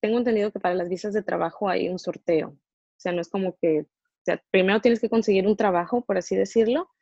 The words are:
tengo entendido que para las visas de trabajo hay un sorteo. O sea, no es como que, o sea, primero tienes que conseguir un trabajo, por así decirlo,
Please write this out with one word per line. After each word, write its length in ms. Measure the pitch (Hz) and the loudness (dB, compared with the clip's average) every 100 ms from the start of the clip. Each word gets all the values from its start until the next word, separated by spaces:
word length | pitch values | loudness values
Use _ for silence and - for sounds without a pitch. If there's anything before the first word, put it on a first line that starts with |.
tengo 180 | 214 233 | -2 0
entendido 320 | 240 220 208 | 0 0 0
que 80 | 202 | -2
para 160 | 180 180 | -2 -2
las 120 | 175 | -4
visas 280 | 180 214 208 | -6 -4 -4
de 80 | |
trabajo 440 | 202 175 165 - 202 | -2 -2 -4 -4 -2
hay 220 | 185 - | -2 -2
un 80 | 180 | -6
sorteo. 520 | - - - 160 - | -8 -6 0 0 0
O 500 | 143 _ _ _ _ | -10 _ _ _ _
sea, 120 | 180 | -6
no 100 | 175 | -4
es 80 | 170 | -4
como 280 | 196 185 - | -4 -4 0
que, 220 | 165 151 | 0 0
o 420 | 147 _ _ _ - | -2 _ _ _ -4
sea, 180 | - _ | -4 _
primero 300 | 190 185 208 | 2 2 4
tienes 180 | 240 233 | 2 2
que 100 | 220 | 0
conseguir 360 | 226 220 190 190 | 0 2 2 2
un 80 | 208 | 2
trabajo, 460 | 214 175 175 240 - | 2 0 0 -2 -2
por 120 | 190 | -2
así 180 | - 196 | -2 -2
decirlo, 540 | 196 233 220 277 370 _ | 0 2 2 0 -2 _